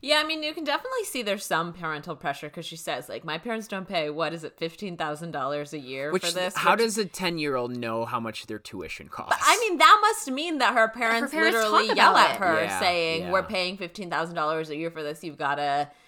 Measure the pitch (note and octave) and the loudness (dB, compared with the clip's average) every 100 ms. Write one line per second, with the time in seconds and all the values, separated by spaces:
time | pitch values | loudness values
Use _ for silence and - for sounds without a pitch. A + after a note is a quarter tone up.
0 | C4 D4+ D#4 D#4+ D4+ D#4 D4 C#4+ B4+ C5 | 2 2 2 -2 -4 -4 -2 -2 -2 -4
1 | G4+ B3+ G#3 G3 - E3 E3+ F3 E3 D3+ | -4 -4 -2 -4 0 0 -2 -4 -6 -6
2 | D#3+ D#3+ F3+ F3 D3 - D#3+ D#3+ - C3+ | -6 -6 -6 -6 -8 -10 -12 -10 -6 -6
3 | - A2+ D#3+ D#3+ A#3 A3+ G#3+ G3 F#3 F#3 | -6 -8 -6 -6 -4 -6 -6 -8 -4 -2
4 | D3+ D3+ D#3 E3 D#3 - E3 - G#3 E3+ | -2 -2 -4 -4 -10 -6 -8 -6 -8 -4
5 | D#3 D3+ E3+ D3 C3+ D3 D3 D#3 B2+ C3+ | -4 -4 -6 -4 -2 -4 -6 -8 -8 -6
6 | C#3+ F#3 F3 F3 F3+ - E3+ G#3 A3+ G#3 | -4 -2 -2 -2 -2 0 2 4 4 0
7 | G3 - F#3 E3+ D3 C3 B2 B2 A#2 A2+ | -4 -2 -2 -2 -2 -2 -2 -4 -4 -2
8 | A2+ A#2+ A2+ G#2+ - G#2+ - G2 D#2 - | -2 -4 -4 -8 -8 -10 -10 -10 -8 -10
9 | C#2+ - - - C#4+ G4 A4+ D#4+ D#4+ G#4 | -12 -8 -2 2 4 4 4 6 8 8
10 | G#4 A4 C#4 C4 E4+ D4+ A3+ A#3+ A3 A#3 | 6 2 -4 -4 -2 0 2 4 2 2
11 | A3+ A#3 C#4 D#4 D#4+ - G#4+ - - A4+ | 0 2 0 2 2 4 4 4 4 6
12 | A#3 D#4 F3+ G#3+ F#3 D#3+ E3 F#3 F#3 F3 | 8 8 6 4 2 2 2 2 2 2
13 | E3 E3 F3 F#3 F#3 G3+ F3+ F#3+ E3+ G#3+ | 2 0 0 0 0 -2 -2 -4 -8 -10
14 | F3+ D#3 E3 E3+ D3+ D#3+ D#3 D3 E3 D#3+ | -6 -4 -2 -2 -2 -2 -4 -6 -6 -6
15 | D3 D#3+ E3+ C#3+ C#3+ D3 D3 C#3+ C#3+ - | -8 -8 -10 -6 -2 0 0 0 -2 -8